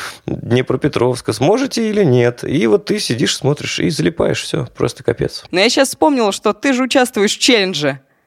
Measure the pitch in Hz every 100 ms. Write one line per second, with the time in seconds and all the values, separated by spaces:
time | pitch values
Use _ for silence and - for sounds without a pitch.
0 | - - - - - 123 127 127 151 -
1 | 123 120 - 110 147 247 269 233 220 208
2 | 160 123 120 123 - 143 110 104 - 104
3 | - 120 101 - 131 147 - - 180 156
4 | 170 - - - - - - - - -
5 | - - - - - 175 233 294 269 -
6 | 311 262 208 - 214 - 277 247 254 269
7 | 247 214 202 - - 226 185 151 147 139
8 | _ _